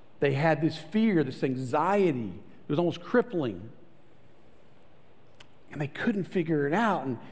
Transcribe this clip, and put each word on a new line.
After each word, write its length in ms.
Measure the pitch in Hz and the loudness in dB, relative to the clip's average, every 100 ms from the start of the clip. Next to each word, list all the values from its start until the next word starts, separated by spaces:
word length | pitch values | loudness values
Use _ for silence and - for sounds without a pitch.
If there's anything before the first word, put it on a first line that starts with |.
| - - | -18 0
they 140 | 143 | 2
had 280 | 135 165 147 | 4 4 4
this 160 | 160 - | 2 0
fear, 460 | - 214 226 170 | -2 2 4 4
this 220 | 131 - | 2 0
anxiety. 880 | 139 127 127 147 175 202 180 127 104 | 0 0 0 2 4 4 4 2 -4
It 380 | 85 - - - | -8 -14 -14 -2
was 80 | 147 | 2
almost 240 | 175 - | 2 0
crippling. 680 | - 247 - 175 123 90 113 - - - - - - - - - - - - - - - - - - - - | 2 2 4 0 -2 -4 -10 -16 -18 -18 -18 -18 -18 -18 -18 -20 -20 -20 -18 -20 -20 -20 -18 -18 -18 -18 -12
And 100 | 143 | -6
they 80 | 147 | -4
couldn't 360 | - 240 202 | 0 0 0
figure 420 | 165 190 160 151 139 | 0 0 2 2 4
it 80 | |
out, 320 | 185 226 165 135 | 4 4 2 -2
and 120 | 113 - | -4 -8